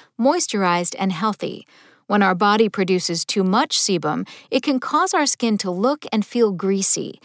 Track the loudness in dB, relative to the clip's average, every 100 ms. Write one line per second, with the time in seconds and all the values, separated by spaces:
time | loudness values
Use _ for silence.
0 | -20 0 2 2 -2 0 2 2 -2 -2
1 | -4 -2 -2 -4 -8 -10 -18 _ -20 _
2 | -2 2 2 2 2 4 2 2 0 0
3 | 0 -4 -2 0 2 2 0 -2 0 0
4 | -2 -4 -8 -14 -4 -2 0 -2 0 0
5 | 0 0 0 0 0 0 -2 0 0 -2
6 | -2 -4 -2 2 2 2 0 0 0 -2
7 | -4 -12